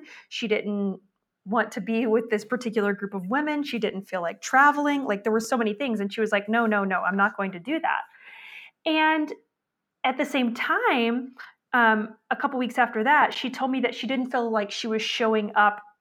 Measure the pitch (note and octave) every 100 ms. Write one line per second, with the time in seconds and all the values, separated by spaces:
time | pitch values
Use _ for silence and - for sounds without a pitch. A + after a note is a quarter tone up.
0 | - - - - A3+ G#3 G#3 G3+ G3 F#3
1 | _ _ _ _ F#3+ A#3 - A#3+ F#3 A3+
2 | A#3+ A3 A#3 G#3 G#3 B3 A#3+ G#3+ G3+ G3+
3 | G3+ G3 F3+ C4 D4+ D4 C#4+ A#3 G#3 F#3+
4 | G3 F#3 E3+ - - C4 C#4+ D4 D4 C#4+
5 | B3 G3+ A3 A3 A3 A3+ A3 G#3 C#4 G#3+
6 | G3+ A3+ G#3+ G3+ G3+ A3+ A3+ G#3 G3 F#3
7 | - G3 G3+ - F#3+ F#3 F3+ D#4+ D#4+ C#3+
8 | - - - - - - - _ D#4+ D#4
9 | D#4 D#4 D4+ - _ _ _ _ _ _
10 | B3+ B3+ D4 C#4 A#3+ A#3 - F4 A#4+ C4+
11 | A#3 A#3+ B3+ - - _ - B3 A3+ G#3+
12 | G#3+ - - A#3+ C#4+ C4 B3 B3 A#3+ A3
13 | A3+ D4 A#3+ - B3+ B3+ B3+ C4 A#3 A3+
14 | A3+ C4 B3+ B3+ A#3 A3 G#3 - A#3 A3
15 | G#3+ - A3+ A3 G#3 G#3+ G#3 - - _